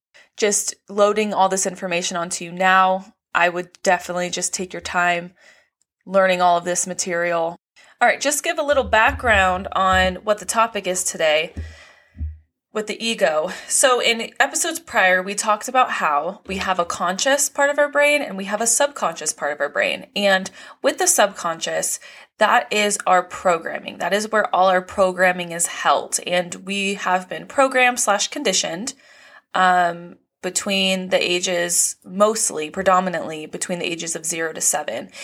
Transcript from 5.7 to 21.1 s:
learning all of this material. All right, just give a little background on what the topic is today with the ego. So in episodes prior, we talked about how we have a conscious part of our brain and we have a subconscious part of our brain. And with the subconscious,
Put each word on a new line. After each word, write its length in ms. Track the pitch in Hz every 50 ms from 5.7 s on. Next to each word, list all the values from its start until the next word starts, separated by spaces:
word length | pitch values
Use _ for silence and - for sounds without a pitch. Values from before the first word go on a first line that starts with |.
| _ _ _ _ _ _ _
learning 340 | - 185 196 190 185 185 180
all 160 | 180 180 175
of 100 | 170 165
this 200 | 180 175 175 -
material. 720 | 185 175 - - 190 170 170 175 175 170 170 165 165 175 - _ _ _ - - _ _ _
All 80 | -
right, 140 | 208 - -
just 220 | - 277 294 - -
give 160 | 330 339 320
a 40 | 294
little 200 | 277 294 277 240
background 840 | - - 214 226 262 269 - - 240 214 196 190 185 180 185 196 -
on 460 | - - 190 190 185 185 185 185 185
what 200 | - - 214 208
the 80 | 208 180
topic 400 | 185 - 226 226 226 - 208 190
is 180 | 185 185 180 -
today 480 | - - 170 165 156 151 156 160 - - - - - - - - - _ _ _ _ _ - - - - - _ _ _ _ _ _
with 140 | - 214 214
the 180 | - - - 220
ego. 460 | 226 226 185 196 165 151 156 156 185 - - -
So 320 | - - - - 262 247 240
in 300 | - 233 233 226 226 - - -
episodes 400 | 262 277 320 320 - 339 320 -
prior, 440 | - - - 226 190 185 185 185 185
we 100 | 196 202
talked 340 | 202 - 220 208 214 -
about 260 | - 240 254 247 226 220
how 480 | - 196 160 147 147 156 175 202 - _
we 120 | - 190
have 200 | 190 185 190 185
a 80 | 180 170
conscious 640 | - - - 190 175 185 190 - 277 277 285 285 -
part 220 | - - 285 285
of 80 | 285 294
our 100 | 294 285
brain 320 | 285 285 285 294 294 285
and 160 | - - 190
we 80 | 190 196
have 160 | 196 214 202
a 60 | 233
subconscious 680 | 233 - - 285 285 285 - 214 170 165 - 151 - -
part 180 | - 156 143
of 80 | 147 147
our 100 | 143 147
brain. 360 | - - 101 92 73 - - - -
And 360 | 196 202 196 190 190 190 - - - - - - - -
with 160 | 269 311 -
the 80 | 381
subconscious, 920 | -